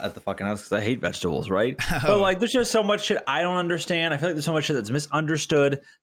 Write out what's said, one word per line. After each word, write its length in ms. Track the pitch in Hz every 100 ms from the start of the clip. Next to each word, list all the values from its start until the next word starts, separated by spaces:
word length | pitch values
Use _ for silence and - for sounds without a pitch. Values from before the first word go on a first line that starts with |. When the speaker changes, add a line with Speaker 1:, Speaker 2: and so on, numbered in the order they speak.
Speaker 1:
at 100 | 101
the 60 | -
fucking 240 | - 92
house 180 | 98 104
'cause 100 | -
I 80 | 101
hate 200 | 104 127
vegetables, 500 | 87 90 87 73 -
right? 260 | 95 120 -
Speaker 2:
<laughs> 80 | -
Oh. 80 | 160
Speaker 1:
But, 140 | 156 208
like, 200 | 190 185
there's 100 | 233
just 200 | 254 233
so 100 | 220
much 220 | 202 202
shit 180 | - 196 -
I 140 | 143
don't 160 | 175 180
understand. 540 | 170 170 - 170 165
I 40 | 143
feel 140 | 175
like 40 |
there's 100 | 151 151
so 60 |
much 100 | 156
shit 100 | 147
that's 160 | 139 104
misunderstood. 920 | 139 147 147 156 156 - 151 143 139 - _